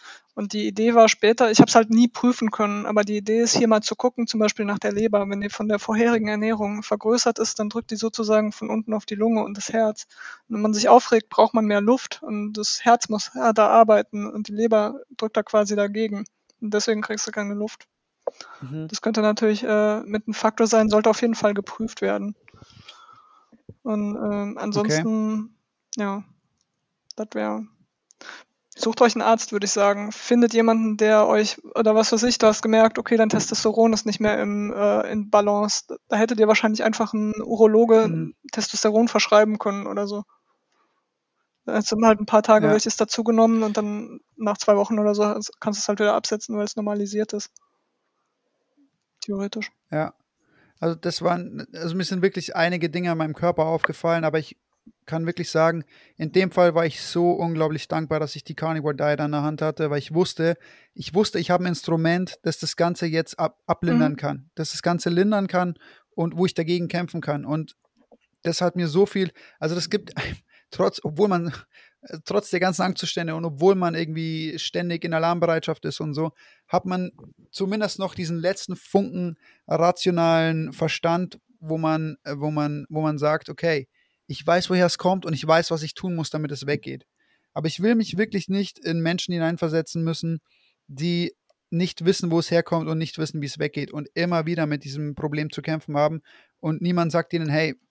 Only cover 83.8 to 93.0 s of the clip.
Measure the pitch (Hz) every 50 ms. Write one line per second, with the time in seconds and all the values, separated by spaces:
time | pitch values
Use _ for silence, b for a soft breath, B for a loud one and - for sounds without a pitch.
83.8 | 131 _ _ _ _ _ _ _ _ - 139 - 143 165 170 185 175 - 185 180
84.8 | 180 170 - - - 180 190 190 180 175 160 127 - 156 160 165 170 - 170 160
85.8 | 156 151 - - - 185 175 165 156 - - 156 151 139 143 131 143 139 147 151
86.8 | - - 135 131 _ _ _ _ _ _ _ _ _ _ - 170 156 165 - -
87.8 | 180 220 240 226 214 - - 180 220 220 - 190 160 - 190 196 202 - - -
88.8 | 285 175 165 165 165 160 180 180 - - 175 170 165 160 170 - 175 160 156 165
89.8 | 160 - - 165 165 160 160 - - 165 165 156 _ _ _ _ _ _ _ _
90.8 | _ - 143 135 156 175 175 170 175 - - _ _ _ _ _ _ - - 165
91.8 | 180 175 - - 165 175 196 - - 170 165 170 160 - 170 170 165 - 175 165
92.8 | 160 156 160 160